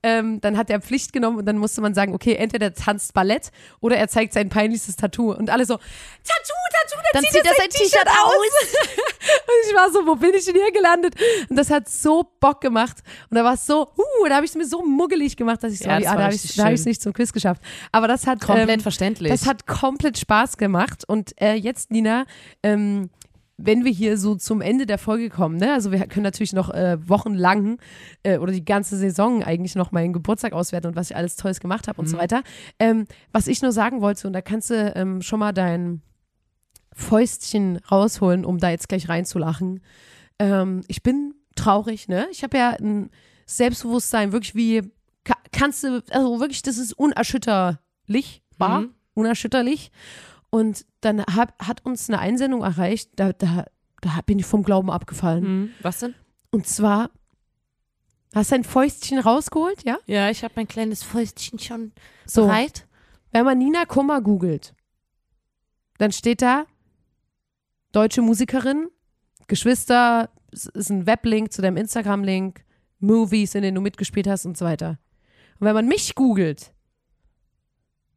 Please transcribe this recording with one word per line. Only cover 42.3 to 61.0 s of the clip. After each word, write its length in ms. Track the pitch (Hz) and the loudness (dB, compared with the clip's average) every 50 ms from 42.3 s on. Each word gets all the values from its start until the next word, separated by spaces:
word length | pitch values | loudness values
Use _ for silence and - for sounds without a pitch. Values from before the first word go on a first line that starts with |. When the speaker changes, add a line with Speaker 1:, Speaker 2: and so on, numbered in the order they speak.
Speaker 1:
Ich 120 | 349 - | -8 -10
hab 120 | - 254 - | -8 -2 0
ja 160 | 269 240 240 | 2 2 2
ein 400 | 233 - - 208 208 208 196 - _ _ _ _ _ _ _ | 0 -2 -4 -2 -2 -4 -4 -8 _ _ _ _ _ _ _
Selbstbewusstsein, 840 | - - - 240 247 240 - - 233 233 247 - - - 220 208 202 | -12 -2 0 0 0 0 -2 -4 -2 -2 -2 -2 0 -2 -2 -2 0
wirklich 220 | 190 240 202 - - | -2 -4 -4 -4 -4
wie, 280 | 220 233 226 226 220 185 202 _ _ _ _ _ _ _ | -2 0 2 0 0 -2 -4 _ _ _ _ _ _ _
ka-, 140 | - 247 - _ _ | -4 -4 -4 _ _
kannst 320 | - - 269 294 285 - - | 0 0 0 0 0 -4 -4
du, 180 | 269 254 240 - - | -4 -4 -4 -6 -2
also 300 | - - 269 247 233 226 | 0 0 0 0 0 -2
wirklich, 220 | 269 294 269 - | -4 -4 -6 -6
das 160 | - 269 240 226 | -6 -6 -6 -6
ist 140 | 254 214 | -6 -8
unerschütterlich, 1500 | - - 269 294 - - 226 - - 254 - 233 214 190 185 180 160 - _ _ _ _ _ - 202 254 - - - _ _ _ _ - | -6 -2 -2 -2 0 -2 -4 -2 -2 -4 -2 0 0 2 0 0 -2 -6 _ _ _ _ _ -4 -4 -4 -4 -4 -16 _ _ _ _ -2
war 220 | 185 190 185 196 | -2 0 0 0
Speaker 2:
Mhm. 120 | 214 247 _ _ _ _ _ | -2 -6 _ _ _ _ _
Speaker 1:
unerschütterlich. 760 | 214 220 226 202 - - 220 - 254 240 247 311 - - - _ _ - - - - - - - _ _ _ | -2 0 0 0 -2 -2 -2 0 0 0 0 -2 -4 -6 -18 _ _ -20 -20 -20 -20 -20 -20 -20 _ _ _
Und 340 | - 226 220 220 202 - - _ _ _ | 0 0 0 0 -2 -6 -14 _ _ _
dann 220 | - 220 214 208 202 | -2 -2 -2 0 -2
hab, 300 | - 175 220 240 - _ _ 196 | 0 0 0 0 0 _ _ -8
hat 200 | 185 240 - _ | -8 -8 -8 _
uns 220 | 254 254 - - - | -8 -8 -6 -4 -4
eine 80 | 220 - | -4 -2
Einsendung 440 | - 190 233 247 269 269 262 233 | -2 -2 -2 0 0 0 -2 -2
erreicht, 480 | - 190 165 170 180 180 220 214 - _ _ | -2 -2 -2 0 -2 -2 -2 -4 -6 _ _
da, 160 | - 196 196 | -2 -2 -2
da, 340 | 180 _ 196 170 170 180 - - _ _ _ _ _ _ | 0 _ -2 0 0 -2 -4 -8 _ _ _ _ _ _
da 160 | - 175 151 | -6 -4 -4
hab, 100 | 165 - | -4 0
bin 120 | - 202 202 | 0 0 0
ich 60 | 185 | 0
vom 180 | - - 208 185 | 0 0 0 2
Glauben 260 | 208 202 190 190 185 | 2 2 2 0 -2
abgefallen. 540 | - 180 - - - - - 170 165 175 180 | -4 -6 -8 -10 -8 -2 -2 0 0 0 0
Speaker 2:
Mhm. 260 | 185 190 190 202 220 - - | 0 -2 -2 -4 -6 -10 -8
Was 180 | - 180 180 - | -8 -6 -6 -6
denn? 140 | 240 247 247 _ _ _ _ _ _ _ | -10 -10 -10 _ _ _ _ _ _ _
Speaker 1:
Und 160 | - 214 - | -4 -4 -2
zwar, 440 | - - - 208 208 202 214 233 - _ _ _ _ _ _ _ _ _ _ _ _ _ _ _ _ _ _ _ _ _ _ _ _ - | -4 -2 0 2 2 2 2 0 -4 _ _ _ _ _ _ _ _ _ _ _ _ _ _ _ _ _ _ _ _ _ _ _ _ -2
hast 160 | 208 214 - | -2 0 2
du 40 | 277 | 0
dein 80 | 254 240 | 0 0
Fäustchen 560 | - - 262 294 285 - - - - 269 262 | 0 2 2 2 2 -2 -6 -8 -4 -4 0
rausgeholt, 640 | 214 226 233 294 294 - - 320 320 359 403 - - | 2 2 2 2 0 -2 -4 -2 -2 -2 -4 -6 -6
ja? 140 | 233 247 403 _ | -6 -6 -6 _
Speaker 2:
Ja, 220 | - 202 202 202 202 | -4 -2 0 0 0
ich 140 | 226 - | -2 -4
hab 140 | - 226 _ | -8 -10 _
mein 100 | 226 220 | -8 -8
kleines 360 | - - 226 220 220 214 - | -6 -6 -6 -6 -4 -6 -8